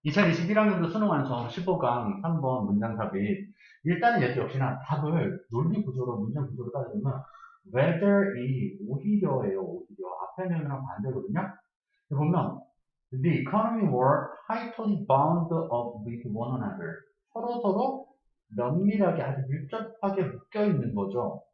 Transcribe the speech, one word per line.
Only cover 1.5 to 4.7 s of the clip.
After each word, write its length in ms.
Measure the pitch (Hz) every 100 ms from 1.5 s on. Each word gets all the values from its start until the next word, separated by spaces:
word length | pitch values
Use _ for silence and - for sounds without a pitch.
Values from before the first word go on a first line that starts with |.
| - 175 175
강 420 | 123 123 107 98
삼 180 | 165 160
번 260 | 131 113 98
문장 300 | 104 113 110
답이 220 | 107 95 208 - - - - -
일단은 380 | 160 180 240 233
얘도 200 | 127 131
역시나 380 | 110 131 131